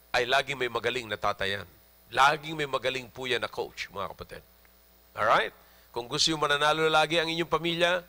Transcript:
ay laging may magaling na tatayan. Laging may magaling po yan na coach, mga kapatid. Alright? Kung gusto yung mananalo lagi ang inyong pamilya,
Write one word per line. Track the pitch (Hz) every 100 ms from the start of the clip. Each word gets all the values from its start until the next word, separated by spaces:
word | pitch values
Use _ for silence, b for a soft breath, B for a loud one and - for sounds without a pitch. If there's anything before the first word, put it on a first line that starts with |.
| -
ay | 123 123
laging | 135 131 135
may | 123
magaling | 113 113 123 110
na | 104
tatayan. | 104 98 98 101 - - _ _ -
Laging | 120 139 151 151 160
may | 143
magaling | 131 127 131 120
po | -
yan | 127 120
na | 104
coach, | - 101 - -
mga | 98 90
kapatid. | - - - - _ _ _ _ _ _ 104
Alright? | 107 147 - - b b b
Kung | 120 120
gusto | 147 160
yung | 156
mananalo | 147 143 151 156 160
lagi | 156 156 170
ang | 160
inyong | 165 165
pamilya, | 160 170 170 170 180